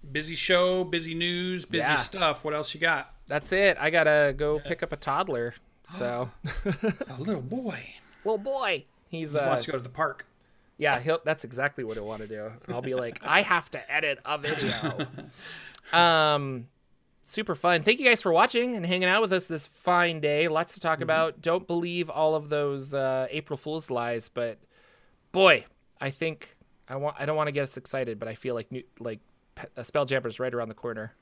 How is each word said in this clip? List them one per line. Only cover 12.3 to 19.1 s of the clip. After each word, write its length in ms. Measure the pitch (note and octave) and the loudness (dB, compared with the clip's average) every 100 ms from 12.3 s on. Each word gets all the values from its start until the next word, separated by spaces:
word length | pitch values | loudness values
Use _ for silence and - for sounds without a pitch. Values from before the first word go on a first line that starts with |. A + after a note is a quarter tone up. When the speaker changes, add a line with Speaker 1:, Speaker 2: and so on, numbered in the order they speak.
| G#2+ G#2+ A2 - | -10 -10 -12 -8
Speaker 2:
And 80 | A#2 | -6
I'll 60 | |
be 120 | C3 | -4
like, 260 | B2+ A#2+ A#2 | -4 -4 -8
"I 180 | B2+ E3+ | 2 2
have 280 | G3+ E3+ - | 4 0 0
to 200 | C#3+ - | -12 -4
edit 280 | D3 D#3 C#3 | -2 -2 -4
a 140 | - D3 | -4 -4
video." 680 | D3 D#3 - - D#3+ B2 C#3 | -4 -2 -2 -2 -4 -4 -6
Speaker 1:
<laughs> 840 | - - - - - - - - | -8 -16 -16 -14 -14 -16 -20 0
Speaker 2:
Um, 760 | E3+ F3 D#3+ D3+ D3 C#3 C3 A#2+ _ _ _ _ _ | 4 6 6 4 2 0 -6 -10 _ _ _ _ _
super 340 | - - G#3+ D#3 | -8 -6 -4 0
fun. 260 | F3 F3 | 2 4
Thank 180 | D#3 B3 | 4 4
you 60 | C4 | 4
guys 160 | A3+ | 4
for 100 | F#3+ | 4
watching 440 | E3 A3+ A#3+ B3 A#3 | 4 4 4 0 -2
and 100 | E3+ | -2
hanging 240 | F3+ | 2
out 120 | F3+ | 4